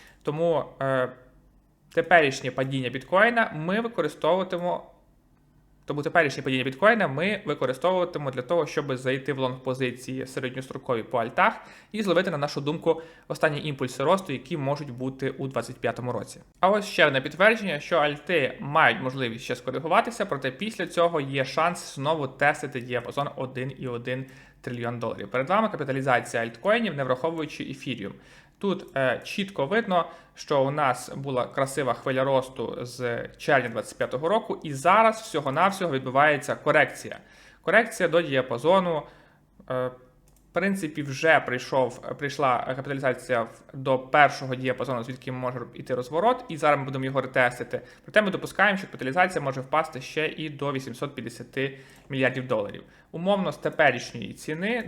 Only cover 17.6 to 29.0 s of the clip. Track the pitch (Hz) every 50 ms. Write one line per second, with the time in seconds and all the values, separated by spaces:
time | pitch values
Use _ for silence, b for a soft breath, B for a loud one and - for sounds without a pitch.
17.6 | 208 185 147 147 - - 180 160 147 147 147 147 - - 180 160 135 117 - -
18.6 | - 139 147 160 151 123 117 101 131 127 131 135 127 117 113 - - - 123 -
19.6 | - 131 127 135 151 160 175 214 226 240 226 - 202 196 151 135 135 131 131 -
20.6 | 202 220 220 - 180 - - 170 170 170 170 156 139 135 139 139 131 135 - 165
21.6 | 160 175 175 175 - - - 143 135 147 165 160 143 135 - - 143 143 143 -
22.6 | - 135 135 127 120 127 123 120 113 - - 143 143 139 - - 135 127 135 127
23.6 | 127 139 - - - 127 120 120 127 127 127 131 131 131 B B B B B B
24.6 | - 131 123 120 120 117 123 117 113 113 - 98 104 104 - 127 135 151 185 214
25.6 | 220 208 - 147 147 135 131 135 135 139 123 120 117 - - 120 117 120 117 -
26.6 | - 196 220 240 226 196 151 143 139 127 127 127 - 165 170 160 151 147 - -
27.6 | - - 135 - - 139 120 92 95 98 - B B B B B B B B _
28.6 | - 196 185 196 - - - 139